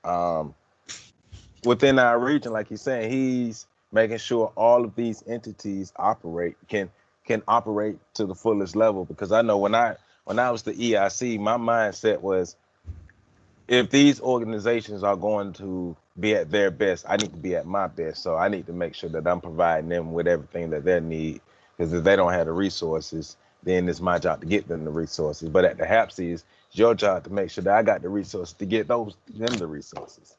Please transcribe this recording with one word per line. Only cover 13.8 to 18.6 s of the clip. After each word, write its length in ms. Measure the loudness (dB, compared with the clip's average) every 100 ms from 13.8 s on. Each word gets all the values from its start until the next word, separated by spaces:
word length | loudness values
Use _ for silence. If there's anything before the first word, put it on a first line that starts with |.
| 6
these 300 | 6 6 6
organizations 840 | 0 -2 -2 -2 0 -2 -2 -2
are 100 | 0
going 380 | 0 0 -2 -4
to 420 | -10 -8 -6 -8 -10 _ -4
be 160 | 0
at 160 | 0 2
their 220 | 2 2
best, 340 | 2 0 0 -2
I 80 | -2
need 140 | -2
to 80 | -6
be 160 | -4
at 100 | -4
my 220 | -2 -4 -4
best. 360 | -6 -8 -6
So 120 | -4 0
I 120 | 0
need 180 | 0